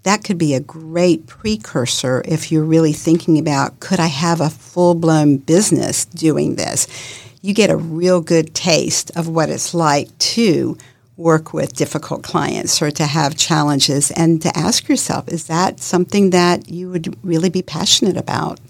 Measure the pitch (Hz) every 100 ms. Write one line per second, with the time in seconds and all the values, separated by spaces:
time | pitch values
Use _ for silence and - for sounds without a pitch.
0 | 190 208 208 175 156 131 - 160 160 170
1 | 180 160 - - 214 214 - - 120 -
2 | 127 127 - 160 - 156 156 160 160 151
3 | 165 165 - 156 156 143 139 - - 185
4 | 165 139 170 165 151 - - 175 175 170
5 | 165 156 147 135 139 170 214 143 - -
6 | - 165 160 143 151 - - - - -
7 | - - - - 190 208 196 160 165 160
8 | 180 180 160 165 160 - 185 151 131 -
9 | - 175 165 160 151 147 - 170 156 143
10 | - - - - 226 143 131 160 - _
11 | _ - 165 156 160 160 143 - 147 151
12 | - 135 - 160 143 52 - - 151 -
13 | 147 156 143 156 - 156 147 143 - 143
14 | - - 165 160 160 - 170 240 - 269
15 | - - - 165 - 165 185 - - 175
16 | 180 202 196 180 175 175 - 165 180 180
17 | 165 - 180 160 185 185 - 151 214 -
18 | 214 175 - - 156 -